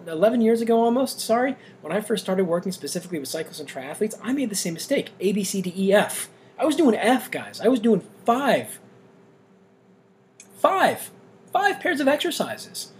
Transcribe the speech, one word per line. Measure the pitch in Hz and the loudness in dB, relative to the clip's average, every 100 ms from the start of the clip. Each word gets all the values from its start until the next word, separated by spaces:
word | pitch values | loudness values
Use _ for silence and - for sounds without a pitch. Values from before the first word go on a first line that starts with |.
| 170 | -8
eleven | 160 214 247 | 2 4 6
years | 220 226 | 4 4
ago | 226 226 | 4 4
almost, | 233 247 254 - | 4 2 0 -4
sorry, | - 233 269 - - - | 0 0 0 -4 -14 -16
when | 151 | -6
I | 196 | -4
first | 214 202 | -2 -4
started | - 190 | 0 0
working | 180 170 190 | 0 0 -2
specifically | - 143 180 175 165 | -6 -6 -8 -6 -8
with | 131 | -6
cyclists | 160 160 - | -8 -8 -12
and | 139 | -12
triathletes, | 135 135 156 214 - | -10 -10 -4 -4 -4
I | 220 | -4
made | 285 233 | -2 -2
the | 190 | -2
same | 180 165 | -4 -6
mistake, | - 277 - - | -2 -2 -2 -2
A, | 190 | 0
B, | 208 | 0
C, | 190 196 | -2 -4
D, | 180 180 | -4 0
E, | 190 | 4
F. | 202 - - - - - - | 4 4 -4 -10 -16 -18 -2
I | 302 | 0
was | 294 | 4
doing | 285 208 | 4 4
F, | 202 254 - | 2 2 0
guys. | 143 110 - | -10 -10 -2
I | 214 | 2
was | 254 | 4
doing | 226 190 - - - | 4 2 0 -4 -2
five. | 240 277 151 113 - - - - _ _ _ _ _ _ _ _ _ _ _ _ - - - | 0 2 0 -2 -14 -20 -20 -20 _ _ _ _ _ _ _ _ _ _ _ _ -20 -20 0
Five. | 302 381 269 226 - - - - - | 0 2 0 -2 -12 -18 -20 -20 -6
Five | 359 392 370 | -2 -2 -2
pairs | 359 285 | -4 0
of | 277 | 0
exercises. | 294 349 - 135 107 - - - | 0 -2 -4 -6 -8 -12 -14 -14